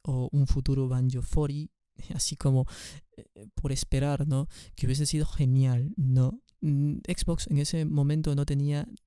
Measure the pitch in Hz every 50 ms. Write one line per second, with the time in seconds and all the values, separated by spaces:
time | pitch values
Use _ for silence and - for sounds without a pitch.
0 | - - 131 127 127 - - 143 135 - - 139 127 143 135 135 131 127 127 127
1 | 127 127 127 123 - - - 156 147 143 143 147 156 - _ _ _ _ _ -
2 | - - - 131 - - 147 - - 139 131 131 131 - - - - - - -
3 | - _ - - - _ _ - 107 104 - - - 147 131 - - - 147 131
4 | 139 143 143 131 143 151 131 135 160 - - - - - - - - 120 131 147
5 | 147 - 160 151 151 - - - 139 127 131 131 135 131 123 123 131 160 - -
6 | 135 131 127 131 127 131 220 262 - _ _ _ - 151 143 139 143 147 147 -
7 | - - 180 - - 175 165 - - - 147 143 147 - - 160 156 156 151 143
8 | 139 143 151 156 156 156 143 143 143 139 143 139 143 147 147 147 - - - -
9 | _